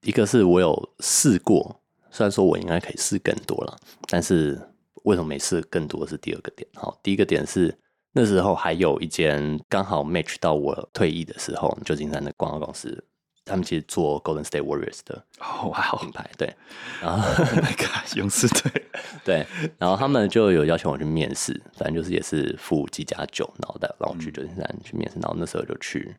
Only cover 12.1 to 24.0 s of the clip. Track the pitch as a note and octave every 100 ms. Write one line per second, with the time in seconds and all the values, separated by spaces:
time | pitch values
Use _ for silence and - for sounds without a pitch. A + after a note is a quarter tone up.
12.1 | D2 C#2+ - - D2+ D2+ D2+ - - -
13.1 | _ _ _ - F#2+ F2+ E2 - - D#2+
14.1 | D2 D#2+ D#2 D2 D2 C#2+ D2 - - -
15.1 | - _ _ - - - - - - -
16.1 | - - - - - - - - - E2+
17.1 | F2 G#2 - D3 - D#3+ - - - -
18.1 | - G2 - B2 - - - - - -
19.1 | - - E2+ D2 - D#3+ - F2+ F#2+ C3+
20.1 | C#3 G2+ A#2 G#2+ F2 D2+ E2 - C#2+ D2+
21.1 | D#2+ D2 - - - - - - E2 E2
22.1 | F2 - D#2 C#2+ - - D#2+ C#2 - D#2
23.1 | - C#2+ - - - - - - -